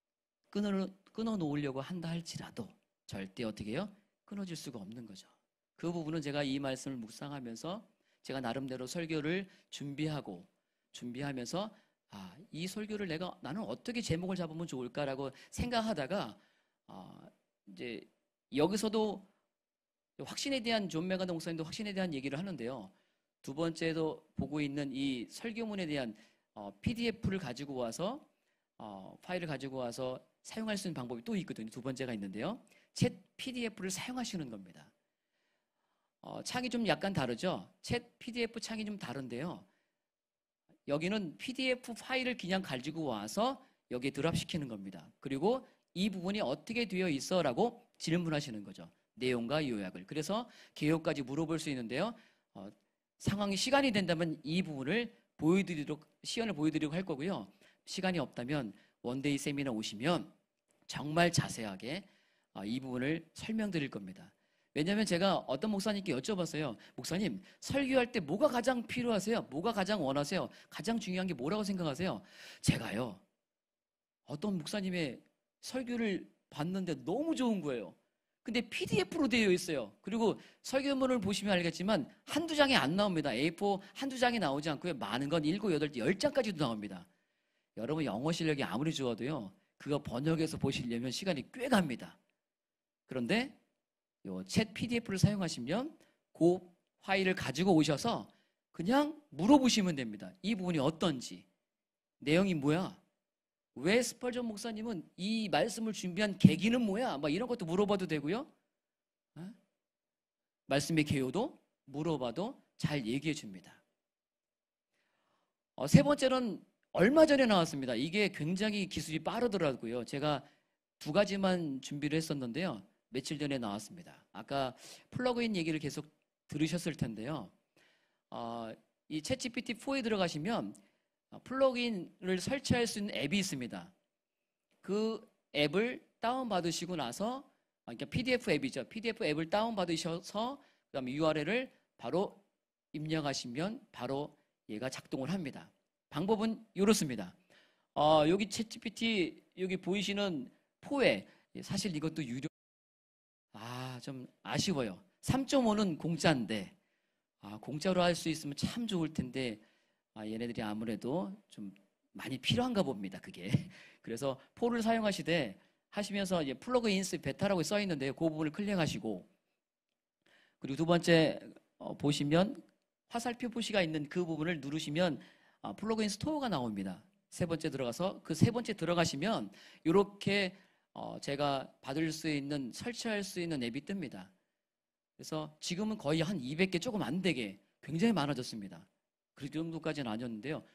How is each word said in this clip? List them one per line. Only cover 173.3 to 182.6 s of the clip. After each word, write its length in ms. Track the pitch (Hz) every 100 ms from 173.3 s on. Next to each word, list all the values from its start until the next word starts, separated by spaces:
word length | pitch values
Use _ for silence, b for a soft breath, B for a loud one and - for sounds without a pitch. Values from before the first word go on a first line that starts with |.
| 240 240
표시가 320 | 233 - 202
있는 260 | 165 156 143
그 160 | 180
부분을 360 | 175 156 160 170
누르시면, 600 | 139 156 151 151 180 131 B B B B
아, 100 | -
플러그인 360 | - 214 220 214
스토어가 400 | 202 294 302 262
나옵니다. 540 | 151 120 101 95 90 - _ _
세 160 | - 165
번째 240 | 160 156
들어가서, 520 | 135 123 117 185 -
그 120 | -
세 160 | 147 233
번째 220 | 226 233
들어가시면 760 | 202 165 175 170 139 185 180 101 B B B
요렇게, 720 | 156 185 202 - - 202 185 B B B B
어, 240 | 110 113 113
제가 500 | - 139 143 135 - _
받을 280 | - 139 160
수 180 | 156 160
있는, 440 | 147 139 147